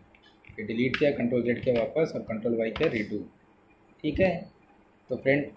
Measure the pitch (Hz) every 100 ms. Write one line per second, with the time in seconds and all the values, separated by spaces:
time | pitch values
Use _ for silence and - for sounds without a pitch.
0 | - - - _ - - 104 117 127 -
1 | 143 135 120 127 117 110 127 120 107 156
2 | 165 123 110 110 117 117 113 110 156 117
3 | 101 104 - _ _ _ _ _ _ _
4 | 151 143 185 165 - - _ - _ _
5 | - 120 135 143 143